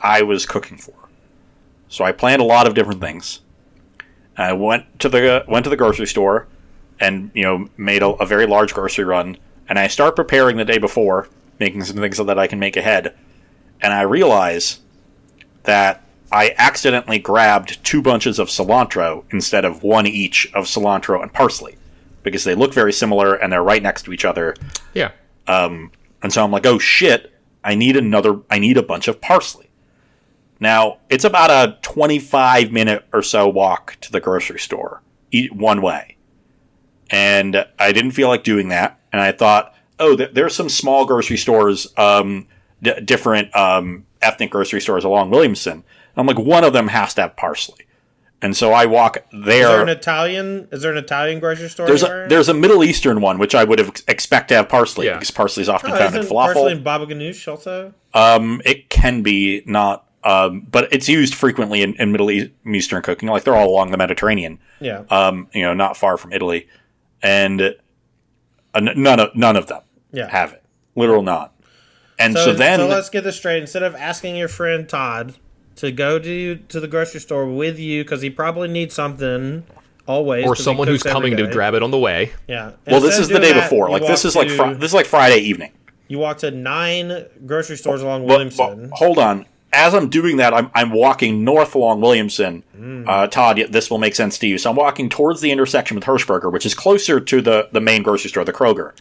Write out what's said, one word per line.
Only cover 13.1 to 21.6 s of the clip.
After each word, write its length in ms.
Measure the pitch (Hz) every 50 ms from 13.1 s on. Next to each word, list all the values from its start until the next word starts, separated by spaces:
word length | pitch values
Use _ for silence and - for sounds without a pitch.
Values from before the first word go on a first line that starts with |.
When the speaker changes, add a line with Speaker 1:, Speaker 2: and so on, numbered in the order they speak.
| - _ _ _ _ _ _ _ _ _ _ _ _ -
Speaker 1:
And 120 | 104 101 101
I 80 | 101 98
realize 760 | 98 127 185 180 139 110 98 90 87 85 85 - - - - _ _ _ _ _ _ _ _ _ _ _ _ _ _ _ _ -
that 400 | 107 104 101 98 98 95 - _ _ _ _ _ -
I 220 | 104 107 107 113 -
accidentally 600 | - 123 139 - - - 135 123 120 - - 113 104
grabbed 640 | - - 104 113 110 107 104 98 95 - - - -
two 180 | - - 151
bunches 360 | 139 131 120 107 - 127 101
of 120 | 110 92 -
cilantro 760 | - - 92 95 113 127 123 - - 95 85 82 78 - - -
instead 340 | 107 95 - - 107 98 95
of 160 | 90 80 - -
one 220 | 101 110 110 104
each 460 | 104 107 101 95 87 - - - - -
of 120 | 101 92
cilantro 560 | - - 110 104 101 98 95 - - 95 90
and 120 | - - -
parsley, 440 | - 135 - - -